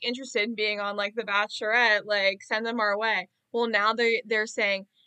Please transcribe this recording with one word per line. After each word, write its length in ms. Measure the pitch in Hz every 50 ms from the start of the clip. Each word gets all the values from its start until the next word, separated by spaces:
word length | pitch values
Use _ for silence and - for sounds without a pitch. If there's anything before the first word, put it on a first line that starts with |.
| -
interested 400 | 233 247 254 269 247 - 226 208
in 100 | 226 233
being 240 | 208 214 214 208 208
on, 180 | 202 202 202
like, 200 | 208 202 202 214
The 80 | 240 190
Bachelorette, 840 | 202 202 202 208 214 - - 220 214 220 240 240 220 214 208 -
like, 360 | 208 208 202 196 196 196 196 -
send 200 | - 233 220 226
them 140 | 226 240 240
our 180 | 214 208 202
way. 320 | 208 220 226 214 185 185 - _ _ _ _ -
Well, 140 | 233 240
now 260 | 233 220 202 202 220 226
they, 300 | 226 233 233 226 214 -
they're 220 | 214 226 214 214
saying, 400 | 226 - - 220 202 196 196 196 - _ _ _